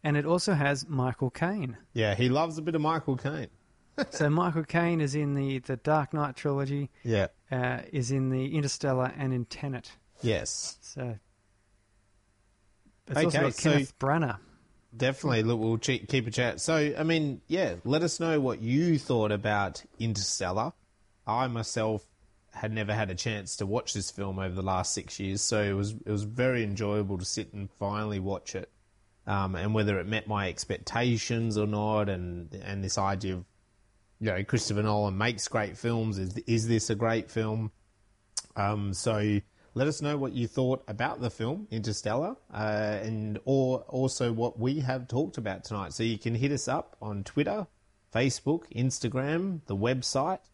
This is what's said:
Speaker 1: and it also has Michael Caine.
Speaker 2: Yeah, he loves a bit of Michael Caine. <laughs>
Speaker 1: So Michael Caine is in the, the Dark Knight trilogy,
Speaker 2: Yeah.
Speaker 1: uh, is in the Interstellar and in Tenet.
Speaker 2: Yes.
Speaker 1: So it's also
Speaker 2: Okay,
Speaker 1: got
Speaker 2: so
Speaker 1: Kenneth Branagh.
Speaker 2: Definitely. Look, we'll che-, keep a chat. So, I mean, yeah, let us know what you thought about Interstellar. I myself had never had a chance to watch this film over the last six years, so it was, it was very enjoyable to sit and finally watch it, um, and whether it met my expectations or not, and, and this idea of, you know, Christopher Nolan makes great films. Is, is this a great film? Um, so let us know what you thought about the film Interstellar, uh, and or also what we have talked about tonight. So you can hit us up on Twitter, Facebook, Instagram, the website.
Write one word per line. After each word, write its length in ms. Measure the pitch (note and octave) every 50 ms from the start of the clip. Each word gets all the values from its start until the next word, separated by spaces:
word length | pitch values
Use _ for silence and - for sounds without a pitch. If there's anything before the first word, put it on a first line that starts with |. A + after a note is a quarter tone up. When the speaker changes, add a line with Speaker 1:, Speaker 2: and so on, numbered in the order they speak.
Speaker 1:
and 140 | - D3+ D3
it 100 | D3 D3
also 280 | D#3+ E3+ F3+ - - F#3
has 340 | D3 C#3+ C#3+ C#3+ C3 - -
Michael 420 | D3+ C3 B2+ B2+ A#2 - C#3 B2
Caine. 460 | - - E3 F3 G#3 G#3+ D#3 B2+ A2+ - - _
Speaker 2:
Yeah, 220 | _ A#2 A2 G#2 G2
he 140 | G2+ B2 B2
loves 300 | B2+ D3 E3 E3 D#3 D#3+
a 40 |
bit 120 | D#3 E3 E3
of 60 | D#3+
Michael 360 | D3+ D#3 D#3+ D#3 - - C3
Caine. 320 | B2+ - C#3 D3+ D#3 A#2+ -
<laughs> 60 | - _ _ _ _ _ _ _ _ - C#4 -
Speaker 1:
So 180 | - - D#3 D3
Michael 360 | D3+ E3+ F3+ F3+ D3+ E3 D#3
Caine 360 | - - E3+ E3+ E3+ F3 D#3+
is 140 | D3+ C#3 C3+
in 200 | D3+ D3 C#3+ C#3
the, 260 | C#3 C#3 C#3 C3+ C3
the 160 | - - C3
Dark 360 | A#2+ _ D3+ D3+ D#3 C#3+ -
Knight 220 | - D3+ D3 C#3 B2+
trilogy, 560 | - - D3+ C#3 C#3 C#3 C3+ C#3+ C#3+ C#3+ - _ - -
Speaker 2:
Yeah. 240 | B2 A2 G2+ F#2+ - _ _ _ _
Speaker 1:
uh, 300 | C3+ B2+ B2 B2 B2 A#2+ - -
is 180 | - C#3+ B2 A#2
in 180 | C#3 C3+ C3 C3
the 260 | C3 C3 C3 C#3+ E3
Interstellar 560 | D#3 C#3+ C3+ - - - C#3 C3 B2+ B2+ B2+ -
and 160 | C#3 C3+ C3
in 120 | B2+ B2 A#2+
Tenet. 480 | - - - - C#3+ C3 B2 - - - - _ _ _ -
Speaker 2:
Yes. 580 | - A#2+ G#2+ - - - - - - - - -
Speaker 1:
So 360 | - - - C#3 B2+ B2 A2+ G2 _ _ _ _ _ _ _ _ _ _ _ _ _ _ _ _ _ _ _ _ _ _ _ _ _ _ _ _ _ _ _ _ _ - _ _ _
it's 100 | - C#3
also 120 | C#3+ D#3+ F3
Speaker 2:
Okay, 120 | C#3+ D3+ D3
Speaker 1:
got 80 | C3+ A#2+
Speaker 2:
so 160 | - - D#3
Speaker 1:
Kenneth 260 | D3 C#3+ C3+ - - _
Branagh. 380 | - C3+ D3 E3 D#3+ B2 A#2+ - - - - _ _ _ _ _ _ _ -
Speaker 2:
Definitely. 480 | A2+ B2+ C3 C3+ - - D3 B2 A2+ A2
Look, 160 | A2+ A#2+ A2+
we'll 180 | A2 A2+ A2+ A2
che-, 220 | - - C3 A#2
keep 260 | - - - C3 A2+
a 60 | A#2
chat. 280 | A2 - B2 A#2 - -
So, 320 | - - D#3+ D#3 D3+ D3 C#3 C#3
I 60 | D#3
mean, 360 | D#3+ E3 D#3+ D3+ C#3+ C3 - _
yeah, 300 | _ D#3 F#3 F#3 A#2 F2 F2 -
let 180 | A#2 C#3 D#3
us 160 | E3+ D#3+ - -
know 220 | E3+ E3 D#3+ D3+
what 200 | C3+ C3 A2 -
you 380 | A2 A2+ B2+ D3 E3+ F3 D#3+ C#3
thought 320 | - - C3 A#2 G#2+ G#2
about 540 | G#2+ G2+ G#2 G#2+ G#2 G2+ G2+ F#2 - - - - - -
Interstellar. 720 | A2 A2+ G#2 G2+ F#2+ - - - G2 F2+ F#2 G#2 A#2 E3 - _ _ _ _ _ _ _ _ _ _
I 220 | - G#2+ A#2+ C3
myself 580 | B2+ A#2+ A#2 A2 - - A#2 A2 A2 A2 G#2 - _ _ _ - _ _ _ _ _
had 220 | - - - A2
never 200 | G#2+ A2 G#2+ G2+
had 180 | G#2 A2 A2 F#2+
a 40 | F#2
chance 400 | F2 - A#2+ A2 G#2 G2 - - -
to 80 | G#2
watch 280 | G2 G#2 B2 - - -
this 160 | G#2 F#2 -
film 300 | - - G2+ G2 F#2+ F#2+
over 160 | F#2+ F#2 F2+
the 60 | G2
last 300 | F#2+ G2 F#2+ F#2 F2+ -
six 280 | - G#2 F2 - - -
years, 200 | G2 F#2+ F#2+ F#2+
so 220 | - - A2+ G#2+
it 100 | G#2 G2+
was, 200 | G2 G2 G2+ G#2
it 180 | A2+ A2 - G#2+
was 140 | G#2 G2+ G#2
very 400 | G#2 A2+ B2 B2+ C3 B2+ A#2+ A2
enjoyable 540 | G2+ G2+ G2 A2 G2+ G#2 G#2+ G#2 F#2+ G2+ F2+
to 60 | F#2+
sit 280 | - - - G#2 -
and 180 | - G#2 G2 F#2+ _ _
finally 400 | G2+ G2+ G2+ G#2 G#2+ G#2+ G#2 G2
watch 380 | F#2 G2 G2 - - - -
it, 120 | F#2+ - - _ _ _ _ _ _ _ _ _ _ _ G2+
um, 260 | G2+ G2 G2 F#2+ F#2+
and 180 | E2+ F#2 G#2
whether 280 | A2 A2 G#2+ G#2 G2+ F#2
it 80 | E2+ G2+
met 180 | A2 A2 G#2+
my 220 | G2+ G#2 G2+ G2 F#2
expectations 1080 | - - - - G2+ - - - - A#2+ A#2+ B2 A#2+ A2 - - A#2+ A2+ A2+ A2+ G#2+
or 120 | G#2+ G#2+ G#2
not, 400 | G#2 G#2 G#2+ G#2+ G#2+ G#2+ G#2 G2+
and, 440 | G2 F2+ F2+ F2 F2 F2 E2+ D#2 - G2 F#2
and 180 | F#2+ G2 G2
this 160 | G2 F#2+ - -
idea 360 | G2 G2 G2 F#2+ F#2 F#2+ F#2
of, 100 | F2+ F2 _ _ _ _ _ _ _ _ _ _ _ _ _ _ _
you 100 | A2 G#2+
know, 140 | F#2 F#2 G2+
Christopher 400 | - - A2+ - - G#2 G#2 G#2+
Nolan 340 | G#2+ G#2 G#2 G#2 G2+ F#2+ G2
makes 300 | G#2+ A#2+ A#2+ G#2 - -
great 280 | - A#2 G#2 G2 G2
films. 420 | - - A#2 A#2 A2+ A2+ A2 G#2 G2
Is, 200 | F#2+ F#2 F#2+ - -
is 220 | - A#2 A2+ A2 A2+
this 200 | A#2 A2 - -
a 60 | A2
great 360 | G2+ A2+ A2+ A#2 A#2 - -
film? 420 | - A2+ A2 A2 A2 A2+ A2 G#2+ _ _ _ _ _ _ _ _ _ _ _ _ _ - - - _
Um, 400 | - G2+ G2+ G#2+ G#2 G2+ G2+ F#2+
so 460 | - - A#2+ A2 G#2+ G#2 G#2+ G#2 G2+ - _ _ _ _ _ _
let 140 | A#2+ C3+ D3+
us 120 | D3 -
know 160 | D3+ D3 D3
what 160 | C#3+ C3+ B2
you 140 | - B2 A#2+
thought 380 | A2 - C3 C3 B2 A2 - -
about 340 | - G#2 G#2 A#2+ D3+ - -
the 100 | B2 A#2
film 360 | - - A2 A#2 D3+ G3 G#3+ -
Interstellar, 640 | A2+ A2+ G#2 A2 G#2 - - G#2 A2 B2+ D#3+ G3 C4+ - _ _ -
uh, 440 | G#2 G#2+ G#2+ G#2+ G#2 G#2+ G#2 G#2+ G2
and 380 | G#2+ A2 A2+ A2 G#2+ G#2+ G#2 - -
or 360 | B2+ C3+ C3+ C3 B2+ B2+ B2
also 520 | - - - B2+ C3 C3 - - B2+ A#2+
what 260 | A2+ A2 A#2 A#2+ - A#2
we 200 | A2+ B2+ C#3+ D#3
have 280 | C3+ B2+ C3 C3 B2 -
talked 280 | A#2 B2+ D#3+ F#3+ -
about 280 | - A2 G#2 F#2+ F#2+ -
tonight. 280 | - A2 G2+ F#2+ E2+ -
So 100 | - A2+
you 120 | A#2 A2+
can 200 | G2+ - A#2 A#2
hit 160 | A2+ B2+ C#3+
us 160 | C#3+ C3 - B2
up 280 | C3 D#3+ - - - _
on 220 | - G#2+ G#2 G2+ G2+
Twitter, 420 | - - C#3+ D3 - G3+ G#3+ F#3+ - _ _ _ _ _ _ _ _ -
Facebook, 480 | A2+ C3 C3+ - - - C#3 D#3 E3 - - -
Instagram, 840 | A#2 B2 C3 B2+ - - A#2 C3 B2+ C3+ C#3+ D#3 E3+ F#3+ G3 F3+ D#3 -
the 100 | - G2+
website. 600 | G2 G#2 A#2+ C3 C3 B2 - - C3+ C#3 E3+ F#3+ - _ _